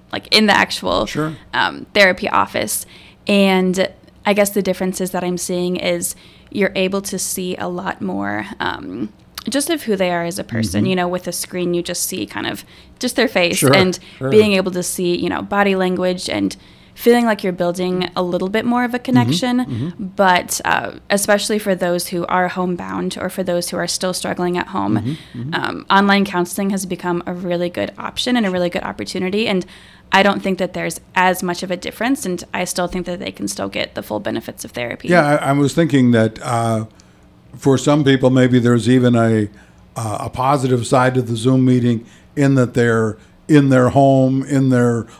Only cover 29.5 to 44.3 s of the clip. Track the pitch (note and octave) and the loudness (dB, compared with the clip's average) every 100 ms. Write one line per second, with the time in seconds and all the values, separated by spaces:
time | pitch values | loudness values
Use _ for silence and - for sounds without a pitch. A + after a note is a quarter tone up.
29.5 | F#3 - - - - - F#3+ G3+ G3 G3+ | -2 -4 -14 -20 -20 0 2 4 2 -2
30.5 | F#3 F3+ F3+ E3+ E3 - - F#3 F3+ F3+ | -2 -4 -4 -6 -8 -6 2 2 2 -2
31.5 | F3 F#3 F#3 - - A#3 C4+ F#3 F3+ - | -4 -4 -6 -8 -4 -2 -2 -2 -6 -6
32.5 | G3 F3+ - F3 F#3 F3 F3+ - F#3 G3+ | -6 -6 -2 -4 -4 -6 -8 -10 -8 -8
33.5 | - G3 G3+ - - - G#2+ G2+ A2+ A#2 | -6 -6 -6 -6 -8 -8 -6 -4 -6 -8
34.5 | - A2+ - A#2+ G#2+ - F3 D3 D3 C#3+ | -14 -12 -10 -8 -8 2 2 4 2 2
35.5 | C#3+ C#3+ E3 E3+ C3+ B2 A#2 A2 - A#2+ | 2 2 2 2 4 6 6 4 0 -4
36.5 | A#2+ A#2 A2+ A2+ - - _ - _ - | -2 0 -2 -6 -14 -20 _ -20 _ -20
37.5 | - C#3 C3 D3+ D3 C3+ C3+ C3 C3 B2+ | -4 2 2 4 4 4 4 4 4 4
38.5 | B2 A#2+ A#2+ A2+ B2+ B2 A#2+ A2+ A2 G#2 | 4 4 4 4 4 6 4 4 2 0
39.5 | - - - - - A2+ G2+ - - C3 | -6 -20 -20 -14 -8 -6 -6 -8 -2 0
40.5 | D3 B2+ B2+ A2+ C3+ B2+ B2+ A2+ A#2 A#2+ | 2 2 0 2 4 4 2 -2 0 2
41.5 | C3 B2+ B2+ A#2+ A2+ - - - - C#3 | 4 4 4 2 0 -4 -20 -10 0 2
42.5 | C3+ A#2+ B2+ A#2+ A2+ A2 G#2 - _ - | 4 2 2 2 4 0 -4 -14 _ 4
43.5 | D3+ C#3 C3 B2 C#3 C#3 C3+ C3 | 6 8 6 6 6 6 6 4